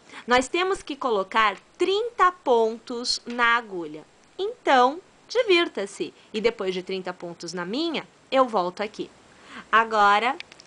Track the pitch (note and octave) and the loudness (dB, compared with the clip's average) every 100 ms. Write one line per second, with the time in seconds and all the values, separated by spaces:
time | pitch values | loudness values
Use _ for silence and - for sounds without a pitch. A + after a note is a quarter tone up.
0 | - - - B3 B3+ F4 F#4 G4 - C#4 | -16 -16 0 2 2 -2 0 -2 -6 -6
1 | C4+ G#3 F#3+ A3+ G#3+ F#3+ _ - F4+ G4+ | -2 -2 0 0 0 -2 _ -4 -2 0
2 | A#4+ - F#4 F4+ C#4+ A#3 A3 A3+ - A#3+ | -4 2 2 2 2 2 2 -2 -8 -8
3 | B3 - A#3+ A#3+ A#3 A#3+ A3 F#3 D#3 D3+ | -4 -6 -6 0 2 2 0 -10 -10 -12
4 | - _ _ - G4+ B4 - C4 B3+ E4+ | -18 _ _ -8 -8 -4 4 6 4 2
5 | - _ - A#4 A#4 E4+ E4+ A3 G3+ - | -12 _ -4 -2 2 2 2 -4 -8 -8
6 | D3+ - _ G#3+ A3 A3+ F#3+ F#3 F3+ F#3+ | -10 -10 _ -2 -2 0 -4 -4 -6 -8
7 | F3+ F3 F3 E3+ E3+ F3+ F3 B3+ E4 A#3 | -8 -10 -12 -12 -10 -8 -6 -4 -4 -6
8 | - _ _ C4 B3+ G#3+ F3+ F3+ G#3+ - | -10 _ _ 0 2 0 -2 -6 -10 -8
9 | - - - - - - - G#3+ A3+ A3 | -12 -14 -20 -20 -20 -20 0 2 2 4
10 | G3+ G#3 A#3+ E4 - - | 4 4 2 -4 -12 -20